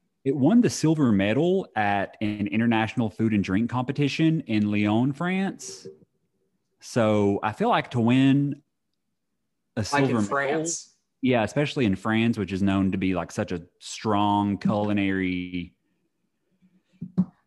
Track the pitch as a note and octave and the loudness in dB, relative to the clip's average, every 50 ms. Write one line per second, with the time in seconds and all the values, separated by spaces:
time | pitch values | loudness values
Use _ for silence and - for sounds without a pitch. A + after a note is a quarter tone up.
0 | _ _ _ _ - C3+ C3+ D3 B2+ D3+ A3 A#3+ A#3 D3 - - - D#3 D#3+ D#3 | _ _ _ _ -4 -4 0 2 4 6 6 6 4 4 2 0 2 2 2 4
1 | D3 A#2+ G#2+ F#2+ F#2+ G#2 A2 B2+ D#3+ F3 F#3 G3 - - - A2 G#2+ G2+ G2+ G2+ | 4 4 4 4 4 2 2 2 2 2 2 0 -2 -4 -2 -2 0 0 0 0
2 | F#2+ - - - G#2+ G#2 G#2 G#2 G#2 G2+ - A2 A#2 A#2 A#2 A2 A2 G#2+ - - | -2 -4 -6 -6 -6 -6 -4 -4 -4 -4 -2 0 0 2 2 2 0 -2 -2 -4
3 | A#2 G#2+ - - A2+ A2+ A2 G#2 F2+ G2 F#2 G2 A#2 A#2 A#2+ B2+ B2+ D3+ C#3 D3 | -4 -4 -2 -2 -2 0 2 0 0 0 0 0 0 -2 -2 -4 -4 -4 -2 -2
4 | D3 C#3 - - D#3+ D#3+ D#3+ D#3+ - - A2 G#2+ G#2 G#2 G#2 G#2 G#2 G#2 G#2+ A2+ | -2 -2 0 0 0 0 0 0 -2 -2 0 0 0 0 0 0 2 2 2 2
5 | B2 C#3+ C#3 - E3+ F3+ F#3 F#3+ G3 G3 - - - - - - - - - - | 2 0 -2 -4 -4 -4 -2 -2 -4 -4 -6 -10 -14 -16 -16 -16 -18 -20 -20 -20
6 | _ _ _ _ _ _ _ _ _ _ _ _ _ _ _ _ - - - B2+ | _ _ _ _ _ _ _ _ _ _ _ _ _ _ _ _ -16 -6 -2 0
7 | A2+ G#2+ G#2+ G#2+ G2+ G2+ G2+ G2 - G#2+ G#2+ - G3+ A#3+ A3 E3 C#3+ - - B2 | 2 2 2 2 2 2 0 0 -2 -4 -4 -2 -2 0 0 0 -2 -2 -2 0
8 | A2+ A#2 B2 C3 C3+ C#3 C3+ C#3+ C#3+ C#3+ - - _ _ _ _ _ _ _ _ | 2 2 4 4 4 4 4 2 0 -2 -4 -8 _ _ _ _ _ _ _ _
9 | _ _ _ _ _ _ _ _ _ _ _ _ _ _ _ - G#2+ - - C#3+ | _ _ _ _ _ _ _ _ _ _ _ _ _ _ _ -6 -4 -2 0 2
10 | C#3 B2+ A#2+ A2+ G#2 G2 C#3 C#3 C#3 C#3 D3+ D#3+ D#3 E3 - - - - _ _ | 2 2 2 0 0 0 0 -2 -2 -2 -2 -2 -4 -4 -6 -8 -10 -16 _ _
11 | _ _ _ _ - B2+ B2+ A#2 G#2+ G#2 - D3 D3+ C#3 - D3+ B2+ G#2 F#2+ F#2 | _ _ _ _ 0 0 2 2 0 0 -2 -2 -4 -2 -2 0 0 0 0 0
12 | - A2+ A2 A2 A2+ A#2 A#2 A2 G2+ E2 G2 F#2 G2 G2 F#2+ G2 F#2+ F#2+ F2+ F#2+ | -2 -2 0 2 2 0 0 -2 -4 -4 -2 -2 0 0 2 2 0 0 0 -2
13 | F#2 F#2 F#2 F2 E2 E2 - - G#2 - F#2 F2 E2 - _ _ - - - - | -2 -2 -2 -2 -4 -6 -6 -6 -6 -4 -6 -8 -10 -12 _ _ -18 -16 -12 -6
14 | - A2+ G#2 G2+ G#2 G#2 G2+ G2+ G2+ G2+ G2+ F#2+ - - A2 G#2 G#2 G#2 G2+ G2+ | -2 0 0 2 2 2 2 2 0 0 -2 -2 -2 0 0 0 0 0 0 0
15 | G2 G2 F#2+ F#2+ F#2 F#2 F2+ F2+ F2+ F2+ F2+ F2+ E2+ E2 - _ _ _ _ _ | 0 -2 -2 -2 -2 -2 -4 -4 -6 -8 -8 -8 -10 -10 -14 _ _ _ _ _
16 | _ _ _ _ _ _ _ _ _ _ _ _ _ _ _ _ _ _ _ _ | _ _ _ _ _ _ _ _ _ _ _ _ _ _ _ _ _ _ _ _
17 | - - - - - - - _ _ | -16 -6 -2 -2 -2 -2 -6 _ _